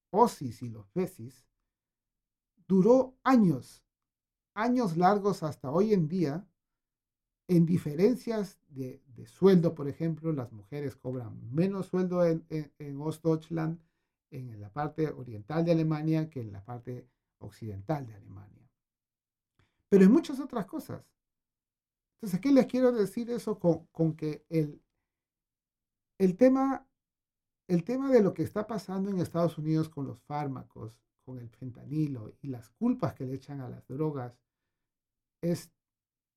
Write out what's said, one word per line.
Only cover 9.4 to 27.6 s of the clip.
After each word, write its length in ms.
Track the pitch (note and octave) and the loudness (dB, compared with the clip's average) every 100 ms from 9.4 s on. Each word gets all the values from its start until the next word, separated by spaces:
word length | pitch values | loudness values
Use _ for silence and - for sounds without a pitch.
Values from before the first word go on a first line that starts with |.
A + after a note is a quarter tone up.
| F#3 F#3 E3 D#3+ | 6 8 4 -2
por 120 | C#3+ | -6
ejemplo, 440 | - E3 D#3 D#3+ | -4 -4 -4 -4
las 200 | D3 A#2 | -6 -6
mujeres 440 | G#2+ F#2+ D3 C#3 - | -12 -14 -10 -8 -8
cobran 420 | C3 B2+ A2+ A2+ A#2 | -10 -10 -10 -14 -6
menos 340 | C#3 F#3+ G3 F3+ | -2 0 -2 -4
sueldo 360 | F#3 F#3 F3+ E3+ | -2 0 2 2
en, 200 | E3 - | 0 -4
en, 220 | D#3 D3 - | -10 -10 -14
en 220 | D3 C#3 | -14 -8
Ostdeutschland, 800 | D3+ D#3 E3 D#3+ D#3+ E3 D#3+ E3 _ _ _ _ _ | -8 -4 0 0 -2 -6 -4 -6 _ _ _ _ _
en 280 | C#3 B2+ G#2 | -16 -14 -14
la 120 | G2+ | -12
parte 380 | D3 D3+ D#3 D3+ | -8 -6 -4 -4
oriental 540 | C#3 B2+ G#2+ - D#3 | -6 -12 -14 -6 -2
de 80 | E3+ | 2
Alemania, 580 | E3 D#3+ D3+ D#3 D#3+ D#3 | 2 2 0 0 0 -2
que 120 | C3 | -8
en 100 | G#2+ | -10
la 120 | G2+ | -12
parte 440 | G2 B2 B2+ B2 - _ _ _ | -14 -14 -12 -14 -16 _ _ _
occidental 640 | G#2+ - A2+ F#2+ G2 D3+ B2 | -20 -14 -12 -10 -6 -6 -8
de 100 | G#2 | -18
Alemania. 540 | G#2+ G2+ G2+ - _ _ _ _ _ _ _ _ _ _ _ _ _ | -20 -20 -20 -20 _ _ _ _ _ _ _ _ _ _ _ _ _
Pero 160 | G3 | 6
en 80 | F#3+ | 8
muchas 280 | D4 D#4+ C4 | 8 4 -6
otras 260 | C#4+ A#3+ F3+ | -8 -8 -8
cosas. 400 | D#4 - A2+ - _ _ _ _ _ _ _ _ _ _ _ | -10 -12 -14 -16 _ _ _ _ _ _ _ _ _ _ _
Entonces, 240 | G#3+ F3+ | -6 -2
¿qué 100 | C4+ | 4
les 140 | C4+ C4 | 4 4
quiero 260 | B3+ B3 | 4 2
decir 380 | A#3+ G3 A#3+ A#3 | 2 0 -4 -6
eso 300 | A#3+ - G#3 | -6 -6 -2
con, 260 | F3 D#3+ - | 0 0 -2
con 240 | - D#3+ D#3+ | -2 -2 -2
que 280 | D3+ D3+ - | -6 -8 -4
el, 320 | E3 D3+ C#3+ _ _ _ _ _ _ _ _ _ _ _ _ _ - | -2 -2 -6 _ _ _ _ _ _ _ _ _ _ _ _ _ -2
el 180 | F#3+ F3+ | 0 6
tema, 520 | C4 C4 C4+ - - _ _ _ _ _ _ _ | 6 6 0 -4 -10 _ _ _ _ _ _ _